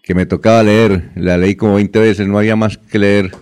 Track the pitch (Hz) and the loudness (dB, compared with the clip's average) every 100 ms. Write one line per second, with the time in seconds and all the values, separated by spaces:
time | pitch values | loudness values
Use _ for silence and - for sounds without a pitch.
0 | - 90 90 90 110 113 107 107 113 95 | -2 -2 -2 -2 2 2 4 2 2 0
1 | - - 87 90 95 98 107 101 101 110 | -4 -6 -2 0 0 0 0 0 0 0
2 | 110 98 98 104 107 110 107 101 _ 110 | 0 0 -2 -2 0 -2 -2 -6 _ -2
3 | 101 101 92 - | 0 0 -2 -10